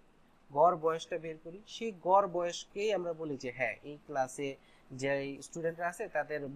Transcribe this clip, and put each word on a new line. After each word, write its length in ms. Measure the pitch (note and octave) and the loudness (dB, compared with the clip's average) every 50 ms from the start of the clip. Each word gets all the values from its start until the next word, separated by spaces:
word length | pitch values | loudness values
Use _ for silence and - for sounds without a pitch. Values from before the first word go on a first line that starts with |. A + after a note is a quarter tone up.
| - _ _ _ - _ _ _ _ - | -16 _ _ _ -20 _ _ _ _ -2
গড় 260 | C#3 C#3+ D#3+ F3 F3+ | 4 8 8 8 8
বয়সটা 400 | E3 D#3 D#3+ D#3+ E3 - - F3 | 6 2 -2 -2 -2 -4 -6 -6
বের 180 | E3 D#3+ E3 D#3+ D#3+ - | -6 -6 -8 -12 -12 -14
করি, 180 | E3 E3+ G3+ G#3+ | -14 -16 -16 -16
সেই 260 | - - - A#3 A3+ G3 E3 D3+ | -14 -10 -6 -6 -6 -6 -2 4
গড় 240 | F3 F#3+ G3 G3+ | 6 8 8 8
বয়সকেই 680 | F#3 E3 F3 F3 F3 E3+ - - - - G3+ G3+ A3 G#3 | 6 2 0 -2 -2 -4 -6 -10 -10 -6 -2 0 0 0
আমরা 200 | F3+ F3 E3+ E3 | 0 0 -2 -4
বলি 240 | D#3 D#3+ D3+ C#3+ | -4 -4 -6 -6
যে, 140 | B2 C3+ B2+ | -4 -6 -6
"হ্যাঁ, 240 | - - B2+ A2+ G2+ - - | -2 -2 -2 -2 -2 -4 -10
এই 140 | C#3+ D3 D3 - | -14 -16 -14 -10
ক্লাসে 500 | - D3 C3+ C3 B2+ - - C#3+ C#3 C3+ - - - - - - - | -4 -2 -2 -2 -2 -2 -6 -6 -6 -6 -8 -14 -20 -20 -20 -20 -14
যে 460 | C3+ B2+ C3 C#3 C#3 C#3 C#3 C#3 C#3 C3+ | -8 -2 0 0 0 0 0 -4 -6 -10
স্টুডেন্টরা 460 | C#3 - - E3+ D#3+ E3 E3 E3+ F3 | -12 -12 -6 -4 -2 -2 -2 -2 -4
আছে 200 | F3 F3 - A3 | -4 -4 -4 -6
তাদের 340 | F3 - D3+ C#3+ C#3+ D3+ D3+ C#3+ C3+ C#3 | -4 -2 -2 -2 -2 -4 -6 -6 -6 -8